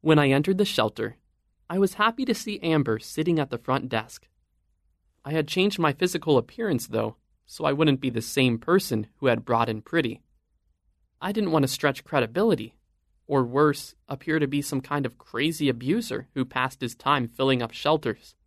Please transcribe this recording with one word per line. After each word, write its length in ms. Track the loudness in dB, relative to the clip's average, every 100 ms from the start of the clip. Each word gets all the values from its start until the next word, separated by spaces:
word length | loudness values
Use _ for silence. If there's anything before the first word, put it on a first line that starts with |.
When 180 | 4 4
I 100 | 6
entered 280 | 4 2 0
the 80 | 0
shelter, 520 | 2 0 -2 -8 -8 _ _ _ _ _
I 100 | 0
was 160 | 0 2
happy 300 | 0 0 -4
to 100 | -4
see 240 | -4 -6
Amber 400 | 0 2 2 -2
sitting 400 | -4 -4 0 0
at 100 | -2
the 80 | -6
front 300 | -2 -2 0
desk. 400 | -4 -6 -16 _ _ _ _ _ _ _ _ _ _
I 80 | -6
had 160 | -2 -2
changed 320 | 2 0 2
my 140 | 0
physical 440 | 2 -2 -2 2 2
appearance, 500 | 2 -6 -2 -2 -2
though, 300 | -4 -4 -6 _ _ _
so 200 | -4 -2
I 80 |
wouldn't 280 | 2 2 2
be 80 | 0
the 120 | -4
same 380 | -4 2 2 2
person 480 | 2 0 2 -4 -4 _
who 120 | 0
had 180 | 0 0
brought 240 | 0 0
in 120 | -2
Pretty. 400 | -4 -2 -2 -6 _ _ _ _ _ _ _ _ _ _
I 100 | -6
didn't 200 | -2 0
want 120 | 2
to 40 | 0
stretch 360 | 0 -2 -2
credibility, 720 | -4 -2 0 0 2 0 -2 _ _ _ _ _ _
or 180 | 0
worse, 520 | 0 2 2 2 -8 _ _
appear 300 | -12 -4 -2
to 80 | 0
be 140 | -2
some 200 | -4 -6
kind 240 | -4 -4 -4
of 120 | _
crazy 520 | -12 -4 -2 0 -2
abuser 600 | 0 -2 -2 -2 -8 -8
who 120 | -6 -4
passed 360 | -2 -4 -4
his 140 | -10 -6
time 320 | 0 0 0
filling 340 | -2 0 2
up 100 | -2
shelters. 640 | -4 0 0 0 -6 -12 _